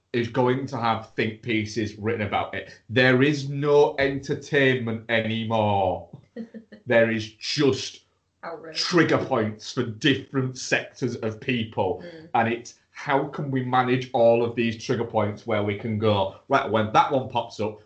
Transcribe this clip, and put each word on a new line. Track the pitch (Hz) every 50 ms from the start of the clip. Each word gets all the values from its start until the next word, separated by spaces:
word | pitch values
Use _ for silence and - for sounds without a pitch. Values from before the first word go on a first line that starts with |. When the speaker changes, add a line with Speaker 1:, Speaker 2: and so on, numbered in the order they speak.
| _ _
Speaker 1:
is | - 120 120 107
going | - 135 123 123 127 139 139
to | 131 135
have | 117 117 113 110 107 - - _
think | - 113 107 107 -
pieces | - 120 113 110 104 107 - 117 107 104 -
written | - 101 110 101 104 104
about | 95 104 90 82 - -
it. | 95 - - - - _ -
There | 110 127 127 131 127 127
is | 135 147 151 135 135 139
no | 143 139 147 147 143 147 147 - - -
entertainment | 139 139 139 135 - - 143 - - - 156 143 135 131 127 120 113 113 110 110 - -
anymore." | 117 110 110 110 110 113 113 110 113 110 107 104 101 98 95 92 90 87 - - - - _ _ _
Speaker 2:
<laughs> | 233 226 - - - - _ 104 - _
Speaker 1:
There | 120 117 117 113 113
is | 113 110 104 - -
just | _ - - - 147 143 131 - - - - - - _ _ _ _ _ _ _ _ -
Speaker 3:
Outrageous. | 170 165 - - 160 - - -
Speaker 1:
trigger | - 185 170 147 135 147 120
points | - - 131 117 107 107 107 - - -
for | - 135 117
different | 117 104 107 - 147 131 - - - - 135 127 127 127 -
sectors | - - 139 120 - - - - 135 117 -
of | - 113 107 107 -
people. | - - 123 117 110 107 - 120 101 92 87 - -
Speaker 3:
Mm. | 175 - 160 160 - -
Speaker 1:
And | 117 113 113
it's, | 120 117 - - - _ _ _ _
how | - - 143 139 139 156
can | 147 - - 147 135
we | 135 131 127
manage | 123 123 127 123 123 127 127 - -
all | - 120 117 117 117 120 120
of | 113 117
these | 123 117 117 107 -
trigger | - - 127 120 113
points | - - 110 104 104 107 - -
where | 113 110 107
we | 104 107 101 101
can | - 113 107 101
go, | 110 107 101 98 98 98 - - _ -
"Right, | 135 - - 202
when | 208 214 214 -
that | - 160 165 -
one | 147 127 110 -
pops | - 117 - - - -
up, | 104 107 104 - -